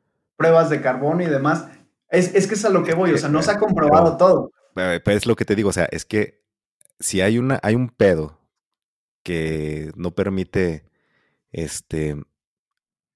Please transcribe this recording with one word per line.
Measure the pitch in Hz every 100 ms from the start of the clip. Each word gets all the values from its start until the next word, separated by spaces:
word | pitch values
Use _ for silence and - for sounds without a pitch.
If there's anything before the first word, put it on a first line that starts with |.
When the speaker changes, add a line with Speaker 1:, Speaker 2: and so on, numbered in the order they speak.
| _ _ _ -
Speaker 1:
Pruebas | 160 165 160
de | 147
carbono | 131 123 143 170
y | 170
demás. | 135 143 160 - - _ _ _
Es, | 170 180 202
es | -
que |
es | 208 214
a |
lo | 185
que | -
Speaker 2:
Es | 165
Speaker 1:
voy, | 185
Speaker 2:
que, | 143
Speaker 1:
o |
sea, | 147
no | 156
se | 208
ha | 202
Speaker 2:
pero, | 214
Speaker 1:
comprobado | 165 147 156 165
Speaker 2:
pero, | -
Speaker 1:
todo. | 185 147 - - _ -
Speaker 2:
pero, | 92 85
pero | - 104
es | 117
lo | 113
que | 110
te | 104
digo, | 101
o |
sea, | 92 82
es | 82 -
que | 107 104 - _ _ _ _ _ _
si | - 95
hay | 95 117
una, | 127 135
hay | 104
un | 117 127
pedo | - 101 82 76 - _ _ _ _ _ _ _ _
que | - 85 80 80 76 76 78 76
no | 87
permite, | 87 98 95 92 101 90 80 - _ _ _ _ _ _
este, | - 78 - - 80 76 73 - _ _ _ _ _ _ _ _